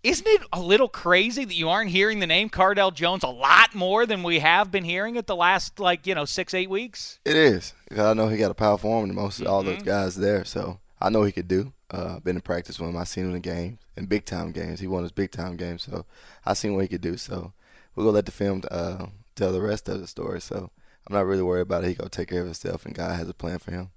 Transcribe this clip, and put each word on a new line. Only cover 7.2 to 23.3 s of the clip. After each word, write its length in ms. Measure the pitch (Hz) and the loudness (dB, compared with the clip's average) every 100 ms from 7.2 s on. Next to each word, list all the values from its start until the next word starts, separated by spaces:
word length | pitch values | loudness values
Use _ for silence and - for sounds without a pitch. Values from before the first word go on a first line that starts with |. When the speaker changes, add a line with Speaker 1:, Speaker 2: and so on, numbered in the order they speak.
Speaker 2:
It 120 | 143 156 | 2 6
is, 360 | 151 92 - - - | 6 6 -2 -18 -8
'cause 120 | 107 | 2
I 120 | 107 | 4
know 140 | 110 110 | 4 2
he 100 | 107 | 4
got 140 | 101 | 2
a 40 | |
power 220 | - 107 101 | 4 4 4
for 200 | 107 113 | 2 0
him 60 | |
and 100 | 101 | -2
most 240 | 92 101 98 | -4 -4 -4
of 60 | 90 | 0
all 160 | 98 | 0
those 140 | 98 92 | 0 -4
Speaker 1:
Mm-hmm. 80 | 101 | -2
Speaker 2:
guys 300 | 101 95 90 | -2 -2 -2
there, 280 | 101 101 | 0 0
so 360 | 95 - 95 92 _ _ | -2 -8 -8 -10 _ _
I 80 | 95 | 0
know 140 | 110 | 2
he 80 | 104 | 2
could 160 | 95 87 | -2 0
do. 260 | 95 127 - _ | 0 0 -12 _
Uh, 300 | - 92 87 | -10 -8 -6
been 160 | 87 | -4
in 80 | 90 | -4
practice 380 | - 87 - - | -4 -6 -6 -10
with 80 | 85 | -8
him. 60 | 87 | -6
I 80 | |
seen 220 | 90 - 92 | -6 -6 -4
him 60 | 90 | -4
in 60 | |
games, 360 | 90 85 87 117 _ - | -6 -6 -6 -10 _ -12
in 100 | 95 | -2
big-time 440 | 104 - 90 85 | -2 -2 -8 -8
games. 300 | 82 82 82 | -8 -8 -8
He 80 | 95 | -6
won 160 | 92 | -4
his 80 | 87 | -4
big-time 440 | - 98 - 87 87 | -4 -6 -6 -10 -8
games, 280 | 87 85 - | -8 -8 -10
so 160 | 87 - - - - | -10 -12 -20 -20 -10
I 100 | - | -4
seen 200 | 98 107 | -2 -2
what 80 | 98 | -2
he 60 | 95 | -2
could 120 | 90 | -4
do. 160 | 85 90 | -6 -8
So 360 | - 92 87 _ _ - _ | -8 -10 -12 _ _ -20 _
we're 80 | - | 0
gonna 120 | 107 104 | 2 2
let 100 | 95 | 0
the 60 | |
film, 320 | - 98 95 - | -2 -2 -2 -4
uh, 340 | 87 85 92 95 - - - | -6 -4 -6 -12 -16 -20 -2
tell 160 | 95 | 0
the 80 | 92 | 0
rest 260 | 104 107 - | -2 -4 -4
of 120 | 95 | -8
the 80 | 87 | -8
story. 320 | - 82 92 | -8 -8 -8
So 320 | - 98 92 _ - _ - | -8 -10 -10 _ -20 _ -4
I'm 80 | |
not 120 | 101 95 | 0 2
really 160 | 98 | 2
worried 160 | 90 90 | 2 0
about 220 | 90 87 | 0 0
it. 20 | 90 | 0
He 40 | |
gonna 160 | 90 92 | -4 -6
take 200 | - - | -8 -4
care 100 | 87 | -4
of 60 | 87 | -4
himself, 380 | 82 90 85 - | -8 -8 -8 -8
and 60 | - | -8
God 180 | 85 | -6
has 140 | 85 | -4
a 60 | 85 | -6